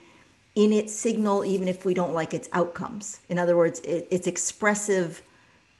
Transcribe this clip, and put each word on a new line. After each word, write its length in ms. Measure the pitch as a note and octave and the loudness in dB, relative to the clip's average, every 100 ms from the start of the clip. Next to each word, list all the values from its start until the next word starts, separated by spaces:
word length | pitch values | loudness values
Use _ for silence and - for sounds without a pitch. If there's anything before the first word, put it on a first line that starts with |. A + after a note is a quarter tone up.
| - - _ _ _ G#3+ | -20 -20 _ _ _ 2
in 160 | G#3+ | 4
its 220 | G#3+ G#3+ | 4 0
signal, 500 | - A#3 A3 G#3 G3+ - | -4 -2 0 2 2 2
even 220 | F#3+ F#3 | 0 0
if 160 | F#3 F#3+ | -2 0
we 80 | |
don't 200 | F3+ F3 | 0 0
like 200 | E3 D#3+ | -2 -2
its 140 | D#3+ - | -4 -4
outcomes. 680 | F3+ F3 - - G#3 - - - | -2 0 -2 -10 -10 -12 -14 -6
In 100 | F3+ | -2
other 180 | F3 F3 | 2 4
words, 220 | E3 E3 | 4 0
it, 260 | C#3+ E3 - | -4 -4 -2
its 160 | F3+ F3+ | -2 -2
expressive 920 | F3+ - - G#3+ G#3 G#3 F#3+ E3 E3 - _ _ _ _ | -4 -6 0 0 2 2 0 0 -6 -18 _ _ _ _